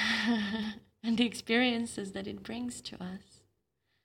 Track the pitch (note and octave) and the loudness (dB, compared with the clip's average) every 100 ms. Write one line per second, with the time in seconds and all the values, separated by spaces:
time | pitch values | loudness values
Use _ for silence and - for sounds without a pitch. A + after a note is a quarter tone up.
0 | A3 A3 G#3+ A#3 G3+ A3 G#3+ G#3+ - _ | 2 2 4 2 2 0 -2 -6 -14 _
1 | A3+ A3+ A#3+ - - A#3 B3 A#3 A#3 - | 0 2 2 0 2 4 6 2 -2 -4
2 | G3 G3 G3+ G3+ G3 A#3 B3 A#3+ - - | -6 -6 -6 -8 -6 -6 -6 -6 -10 -8
3 | F3+ F#3+ - - _ _ _ _ _ _ | -8 -8 -12 -20 _ _ _ _ _ _